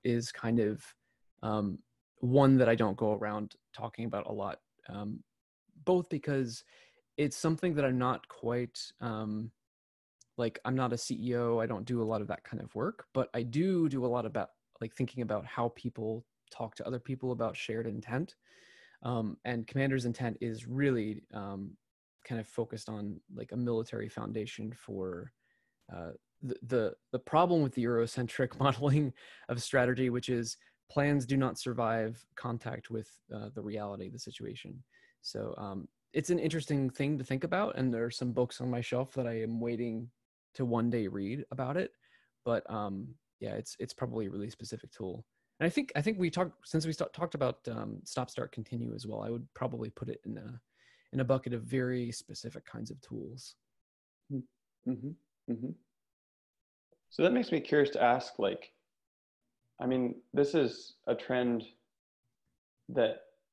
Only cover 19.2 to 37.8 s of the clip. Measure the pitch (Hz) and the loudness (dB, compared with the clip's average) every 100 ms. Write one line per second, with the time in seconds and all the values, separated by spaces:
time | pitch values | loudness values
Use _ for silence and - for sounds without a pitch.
19.2 | 107 - - 120 110 135 135 135 120 113 | -2 -4 -4 -4 -2 0 2 2 0 -2
20.2 | 120 - 117 110 117 131 143 120 107 104 | -2 -2 -4 -6 -6 0 2 2 0 -4
21.2 | - 107 101 98 98 - _ _ _ _ | -8 -10 -6 -6 -8 -12 _ _ _ _
22.2 | - 117 107 - 113 110 - 107 104 - | -6 -6 -4 -4 -4 -6 -8 -6 -6 -8
23.2 | - - - 123 120 113 117 113 110 - | -12 -12 -8 -2 0 0 0 -4 -6 -6
24.2 | 107 110 113 - 107 120 - 98 92 87 | -6 -4 -6 -6 -8 -10 -10 -6 -6 -6
25.2 | - - _ _ _ _ - 90 82 - | -10 -18 _ _ _ _ -14 -10 -10 -12
26.2 | _ _ 123 - 120 127 107 - _ 127 | _ _ -8 -8 0 2 2 -2 _ -8
27.2 | - 156 175 170 135 127 117 117 117 - | 2 4 6 6 4 2 2 2 2 0
28.2 | 117 - 127 - 139 117 143 147 139 - | -2 0 -2 2 2 4 6 6 4 -2
29.2 | - - - 120 - 135 123 127 127 120 | -14 -12 -6 -4 2 4 6 4 2 2
30.2 | 123 120 113 - _ _ - 147 143 143 | 0 0 -2 -8 _ _ -4 2 4 4
31.2 | 120 139 131 - 127 120 113 113 110 117 | 2 2 2 0 -4 0 2 2 0 -4
32.2 | - - 120 117 117 - - 113 - - | -14 -10 -6 -6 -6 -8 -6 -8 -8 -16
33.2 | - 107 107 110 107 107 101 98 95 120 | -14 -10 -10 -8 -6 -6 -6 -8 -10 -12
34.2 | - - 113 120 - 135 - _ _ _ | -12 -12 -10 -10 -12 -16 -18 _ _ _
35.2 | - 104 107 - 101 98 73 _ _ 156 | -10 -6 -6 -8 -8 -8 -10 _ _ -2
36.2 | 156 175 - 165 - 143 131 - 143 147 | 0 2 2 -2 0 0 0 0 0 0
37.2 | 131 131 170 180 214 - | 0 -2 0 0 0 0